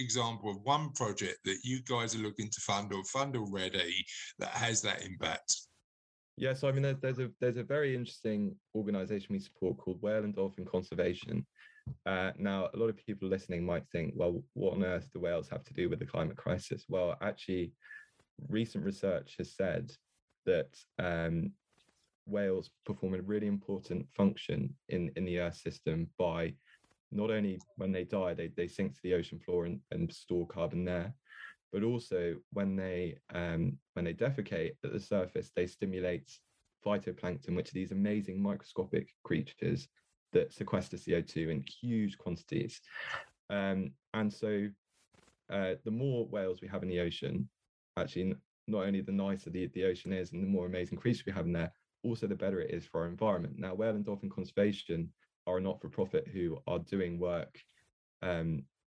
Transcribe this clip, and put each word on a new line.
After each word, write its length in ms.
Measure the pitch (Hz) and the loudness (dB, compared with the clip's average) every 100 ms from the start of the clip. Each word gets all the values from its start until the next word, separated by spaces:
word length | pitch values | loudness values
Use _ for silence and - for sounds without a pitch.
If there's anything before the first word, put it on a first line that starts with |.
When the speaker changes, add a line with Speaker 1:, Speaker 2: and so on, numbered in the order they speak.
Speaker 1:
example 500 | 127 123 117 110 104 | -2 2 0 0 -4
of 60 | 98 | -2
one 280 | 113 147 151 | 2 2 2
project 460 | - 110 95 95 - | 0 0 0 -2 -2
that 140 | 95 95 | -2 -2
you 160 | 123 127 | -2 -2
guys 300 | 123 120 113 | 0 0 0
are 80 | 113 | 0
looking 280 | 107 101 104 | -2 -2 -4
to 100 | - | -4
fund 320 | - 101 101 | 0 0 0
or 120 | 98 | -4
fund 320 | 95 131 139 123 | -2 -2 0 -2
already 680 | 104 98 92 95 87 95 - - - - | -2 -2 0 0 0 0 -4 -8 -10 -6
that 100 | - | -4
has 320 | - 117 110 | 0 2 2
that 200 | 104 95 | 2 -2
impact. 540 | 92 92 80 82 - - - _ _ _ _ _ _ - | -4 -4 -2 -2 -2 -2 -4 _ _ _ _ _ _ -4
Speaker 2:
Yeah, 160 | 131 | -2
so 120 | 135 139 | 2 2
I 60 | |
mean, 100 | 135 | 4
there, 120 | 139 | 2
there's 240 | 135 131 127 | 2 0 0
a, 120 | 127 - | -2 0
there's 180 | 123 120 | 0 2
a 40 | |
very 320 | 110 143 143 | 0 2 2
interesting 600 | 127 117 - 110 104 98 - _ | 0 -4 -4 0 2 0 -2 _
organisation 540 | 110 104 98 92 101 - | -2 0 0 0 -2 -2
we 80 | 98 | -4
support 380 | - - 92 95 | -4 -2 -2 0
called 240 | 95 90 | -4 -2
Whale 240 | 107 110 | 0 2
and 100 | 104 | 0
Dolphin 300 | 98 98 95 | 0 -2 -2
Conservation. 840 | 90 92 90 87 87 - - - - - - - - - 92 | -2 -2 0 2 2 0 -2 -4 -4 -12 -20 -16 -12 -6 0
Uh, 240 | 92 92 - | 0 0 0
now, 320 | 98 98 92 | 0 2 0
a 40 | 107 | 2
lot 120 | 113 | 0
of 80 | 104 | 0
people 320 | - 101 95 | -6 -4 0
listening 380 | 95 - 87 87 | 0 0 -2 0
might 200 | 85 - | 0 0
think, 220 | 85 78 - | -2 0 2
"Well, 260 | 85 82 - | 2 2 -4
what 180 | - 95 | 0 2
on 100 | 85 | 4
earth 260 | 90 87 - | 2 0 -4
do 80 | 90 | -4
whales 300 | 87 85 76 | 0 0 -2
have 120 | - | -8
to 100 | - | -6
do 160 | - 87 | -2 0
with 80 | 85 | 0
the 80 | - | -2
climate 320 | 85 80 - | -2 -2 -2
crisis?" 480 | - 92 - - - | -2 -2 -2 -8 -2
Well, 280 | 92 87 - | 0 0 0
actually, 540 | 101 - - 92 85 - - - - _ _ - - | -2 -4 -2 0 -2 -6 -18 -18 -20 _ _ -12 -2
recent 340 | 107 113 101 | 0 0 0
research 520 | 98 98 98 82 - - | -2 0 0 0 -2 -6
has 160 | 87 | -6
said 400 | - 92 85 - - _ _ _ _ - | 0 0 0 -4 -10 _ _ _ _ 2
that, 280 | 87 - - - - | 2 2 -6 -12 -4
um, 540 | 90 85 82 82 90 - _ _ _ _ _ _ - | 0 2 2 2 0 -4 _ _ _ _ _ _ -4
whales 440 | 104 98 92 - _ - | 0 2 0 -2 _ -8
perform 280 | 101 95 | -4 -2
a 60 | 92 | -2
really 260 | 95 104 104 | 0 0 2
important 600 | 101 - 98 - 90 - - | 0 0 -4 -2 -4 -2 4
function 580 | 98 - - - - - - | 4 4 0 0 0 -4 -4
in, 240 | 90 85 - | -2 0 -2
in 80 | 92 | 0
the 120 | 87 | 2
Earth 180 | 87 85 | 0 -2
system 520 | 82 - - 80 82 - | -6 -4 0 0 0 0
by 360 | 87 82 82 - _ - _ _ - | 2 2 0 -4 _ -20 _ _ -6
not 180 | 101 107 | -2 2
only 300 | 110 101 95 - - | 2 2 0 -6 -4
when 160 | 95 | 0
they 120 | 95 | 0
die, 280 | 90 101 90 | 0 0 0
they, 160 | 85 82 87 | 0 -2 -2
they 100 | 87 | -2
sink 280 | - 95 | 0 -2
to 80 | - | -2
the 120 | 90 | 2
ocean 240 | 90 85 85 | 2 2 -6
floor 280 | - 87 85 | 0 2 2
and, 140 | 85 - | -2 -4
and 220 | 82 82 | -2 -2
store 340 | - - 87 82 | -4 -2 0 0
carbon 380 | 82 85 82 | 0 0 0
there, 300 | 90 87 92 - - - - - _ | 0 0 -2 -6 -14 -18 -18 -18 _
but 120 | 98 | 0
also 500 | 113 120 - 92 85 78 - | 2 0 0 0 0 -2 -4
when 220 | 101 98 | -2 0
they, 420 | 95 95 90 87 - - | 2 0 0 -2 -4 -8
um, 440 | 87 87 82 71 67 _ | -2 0 2 2 0 _
when 120 | 90 | -4
they 80 | 87 | -2
defecate 600 | 82 123 135 101 87 80 - | 2 2 0 -2 -2 -2 -4
at 80 | - | -6
the 60 | 101 | -6
surface, 540 | - 104 80 90 - | 0 0 0 -2 -4
they 120 | - 90 | -2 -2
stimulate 600 | - 98 92 90 87 - - _ _ _ _ | -2 -4 0 0 -2 -6 -20 _ _ _ _
phytoplankton, 720 | 104 101 92 - 90 82 - | -2 0 -2 -4 -4 -4 -2
which 160 | 87 - | -2 -2
are 40 | |
these 180 | 95 90 | -4 -2
amazing 500 | 98 104 107 98 95 | 2 2 2 0 0
microscopic 680 | 101 101 - - - - - _ | 0 0 -4 -4 0 0 -2 _
creatures 640 | - 80 71 - 85 - - _ _ _ _ | 0 0 0 -2 0 0 -4 _ _ _ _
that 200 | 90 - | 4 4
sequester 440 | - 101 95 - 87 | 0 0 0 0 -4
C 180 | - | 2
O 60 | 85 | 2
two 300 | 85 80 82 | 2 0 0
in 140 | 73 69 - | 0 -4 -4
huge 380 | 123 113 104 - | 0 2 2 0
quantities. 640 | 92 85 - - - - - - - - - _ - | -4 -6 -2 -2 -2 -6 -14 -10 -6 -8 -10 _ -4
Um, 440 | 101 98 95 78 - _ | 0 2 0 -2 -6 _
and 200 | 110 107 | 0 0
so, 340 | - 107 104 104 101 _ _ _ _ - _ - | 0 0 2 0 -4 _ _ _ _ -20 _ -4
uh, 220 | 101 92 - | 0 0 0
the 60 | 113 | -2
more 360 | 113 139 120 110 | 0 2 2 0
whales 340 | 107 95 92 | 0 0 -2
we 80 | 95 | -4
have 140 | 98 | -4
in 60 | 92 | 0
the 120 | 90 | 2
ocean, 480 | 87 - - - - _ _ _ _ 90 | 2 0 -2 -2 -2 _ _ _ _ -4
actually, 260 | - 87 | -2 0
n-, 140 | 95 98 - _ - | 0 -2 -6 _ -2
not 180 | 107 98 | 0 2
only 140 | 98 | 2
the 120 | 95 | 2
nicer 380 | 98 98 95 82 | 2 2 0 -2
the, 160 | 92 90 | -2 -2
the 100 | 90 | 2
ocean 280 | 92 90 90 | 2 2 0
is 200 | 95 90 | -2 -2
and 100 | 85 | -2
the 60 | 98 | 2
more 180 | 95 90 | 2 2
amazing 300 | 90 90 87 | 0 -2 0
creatures 300 | 123 117 - | 2 0 0
we 60 | |
have 140 | 95 82 | -2 0
in 60 | |
there, 200 | 85 82 - _ _ | 0 0 -4 _ _
also 220 | 120 113 101 | -4 -2 -2
the 80 | |
better 260 | 98 98 92 | 0 0 0
it 100 | 87 | 0
is 160 | 85 - | -4 -4
for 140 | 82 | -2
our 80 | 85 | -2
environment. 460 | 87 110 90 82 - | 0 2 2 0 -4
Now, 160 | 95 | -4
Whale 220 | 92 113 107 | 0 2 2
and 80 | |
Dolphin 260 | 101 101 98 | 0 -4 -4
Conservation 800 | - 92 - 104 101 - 85 82 - _ _ - | -4 -2 4 4 2 -2 -2 -2 -6 _ _ 0
are 100 | 92 | 2
a 20 | |
not-for-profit 680 | 95 - 76 - 98 87 - | 2 -2 -4 -2 2 2 0
who 260 | 95 87 78 - | 0 0 0 -2
are 100 | 87 | -2
doing 400 | 85 98 87 87 | 0 0 0 0
work, 400 | 87 85 - - - _ _ _ _ _ | 0 0 -2 -10 -20 _ _ _ _ _
um, 400 | 92 85 82 76 67 _ _ | -2 0 2 0 -4 _ _